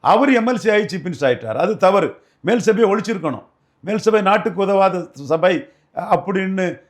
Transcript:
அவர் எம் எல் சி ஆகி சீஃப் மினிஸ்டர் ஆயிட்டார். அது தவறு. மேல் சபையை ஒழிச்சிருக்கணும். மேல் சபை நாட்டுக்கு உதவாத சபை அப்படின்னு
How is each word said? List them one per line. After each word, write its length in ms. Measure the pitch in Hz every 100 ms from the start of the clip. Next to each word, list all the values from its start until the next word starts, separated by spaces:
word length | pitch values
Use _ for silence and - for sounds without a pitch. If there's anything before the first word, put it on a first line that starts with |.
அவர் 320 | - 208 277
எம் 140 | 247 226
எல் 100 | 240
சி 140 | 220
ஆகி 140 | 214 202
சீஃப் 180 | 185
மினிஸ்டர் 240 | 151 139 135
ஆயிட்டார். 280 | 123 110 110
அது 220 | 180 214
தவறு. 320 | 185 196 151 - _ _
மேல் 200 | 165 240
சபையை 300 | 190 214 220
ஒழிச்சிருக்கணும். 560 | 208 214 208 156 113 - _ _ _
மேல் 140 | 156 214
சபை 240 | 220 214
நாட்டுக்கு 400 | 190 208 220 180
உதவாத 460 | 190 196 190 185 175 - 139
சபை 280 | 160 180 175 - _ _ -
அப்படின்னு 680 | 180 180 190 185 190 190 180 175 _